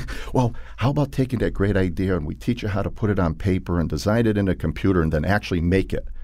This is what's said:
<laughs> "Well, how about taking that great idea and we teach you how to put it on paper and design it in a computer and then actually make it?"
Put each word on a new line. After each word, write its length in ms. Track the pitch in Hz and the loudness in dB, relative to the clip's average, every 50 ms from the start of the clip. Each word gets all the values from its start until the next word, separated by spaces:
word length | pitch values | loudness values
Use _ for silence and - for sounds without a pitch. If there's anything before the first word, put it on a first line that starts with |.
| - | 0
<laughs> 280 | - - - - - - | -2 -6 -10 -8 -2 0
"Well, 200 | 131 127 117 - - - - - - | 0 0 0 0 -4 -10 -12 -6 -2
how 140 | 104 131 | -2 0
about 200 | 143 - 143 139 | 2 0 0 0
taking 280 | - - 131 127 131 113 | 0 -2 -2 -2 0 -2
that 140 | 110 90 - | -2 -2 0
great 220 | - 98 101 98 | 0 2 2 2
idea 400 | 95 95 92 80 82 92 92 92 | 2 2 0 0 0 0 0 0
and 100 | 85 76 | 0 -2
we 80 | 80 - | -4 -6
teach 300 | - - - 120 - - | -4 -2 -2 -2 -2 -2
you 60 | 104 | -2
how 120 | 95 98 | -2 -2
to 80 | 92 - | -2 -2
put 200 | - - - 104 | -4 -2 0 0
it 100 | 104 98 | 2 2
on 160 | 90 82 80 | 2 0 0
paper 440 | - - 95 92 92 90 - 87 85 | 0 0 0 0 0 0 0 0 0
and 100 | 82 73 | 0 0
design 360 | 78 76 - 101 107 117 117 | -2 -2 0 2 2 4 4
it 120 | 110 104 101 | 2 2 2
in 100 | 101 92 | 2 0
a 80 | 87 | 0
computer 460 | - - 82 76 - - 95 98 90 | 0 -2 -4 -2 0 2 2 4 4
and 100 | 80 80 | 4 2
then 140 | 78 78 73 | 2 0 2
actually 360 | 87 101 104 - - 95 87 | 2 0 0 0 -2 -2 0
make 320 | 80 87 90 95 95 - - | 2 2 2 2 2 0 -2
it?" 140 | - - - - - | -4 -6 -6 -8 -10